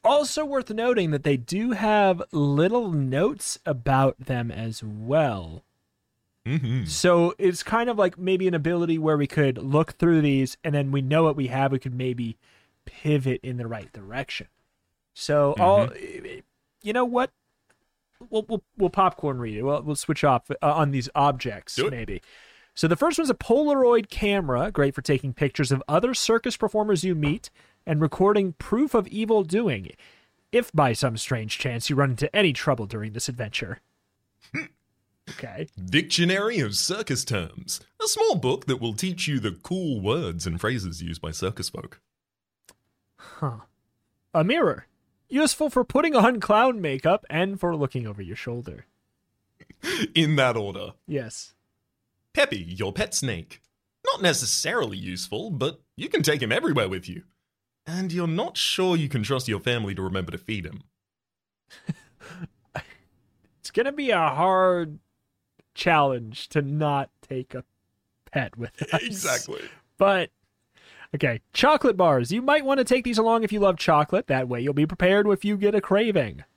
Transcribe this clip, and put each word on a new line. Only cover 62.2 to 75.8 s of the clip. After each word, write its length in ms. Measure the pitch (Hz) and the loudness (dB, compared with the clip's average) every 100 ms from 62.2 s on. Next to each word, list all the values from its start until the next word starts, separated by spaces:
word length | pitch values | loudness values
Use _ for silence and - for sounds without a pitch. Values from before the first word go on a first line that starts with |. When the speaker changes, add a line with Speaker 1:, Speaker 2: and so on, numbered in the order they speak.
| - 180 175 _ _ - - - _ _ _ _ _ _ | -20 -18 -18 _ _ -12 -12 -20 _ _ _ _ _ _
Speaker 1:
It's 120 | - | -6
gonna 200 | - 262 | -2 -2
be 180 | 285 277 | -2 0
a 80 | 196 160 | 2 2
hard 680 | 135 180 185 185 180 165 151 _ _ _ _ _ _ _ | 2 2 4 4 2 -2 -8 _ _ _ _ _ _ _
challenge 760 | - - 160 143 123 113 113 - | -4 2 4 4 0 -6 -14 -4
to 120 | 156 | -2
not 480 | 139 151 151 143 139 _ | -2 -2 0 0 -4 _
take 320 | _ 131 131 | _ -10 -8
a 100 | 131 - _ _ _ _ _ _ | -14 -16 _ _ _ _ _ _
pet 260 | 143 127 117 | -6 -6 -8
with 240 | 117 - 151 | -12 -10 -4
us. 80 | - | -4
Speaker 2:
Exactly. 580 | 240 202 170 123 - - - - _ _ | -4 -6 -4 -4 -4 -12 -14 -20 _ _
Speaker 1:
But, 340 | 196 190 165 _ _ _ _ _ _ - - 147 | 2 2 -2 _ _ _ _ _ _ -20 -10 -2
okay, 260 | 143 113 _ | -2 -2 _
chocolate 420 | - 269 302 269 190 | 2 4 6 2 4
bars. 360 | 175 135 120 | 4 4 2
You 100 | 202 | -2
might 240 | 262 302 269 | 2 2 2
want 140 | 269 | 0
to 40 | |
take 200 | 247 254 247 | 2 0 0
these 120 | 220 | 0
along 240 | 226 226 | 2 2
if 80 | 220 | 0
you 60 | 208 | 2
love 180 | 196 175 | 2 2
chocolate. 500 | - 151 147 185 - | 2 4 4 0 0
That 200 | 135 127 | -2 -2
way 140 | 120 | -2
you'll 120 | 135 | -2
be 120 | 143 156 | 0 0
prepared 400 | 180 180 196 208 | 2 4 4 4
if 180 | 196 202 | 2 0
you 120 | 208 | 0
get 180 | 202 | 2
a 60 | 208 | 2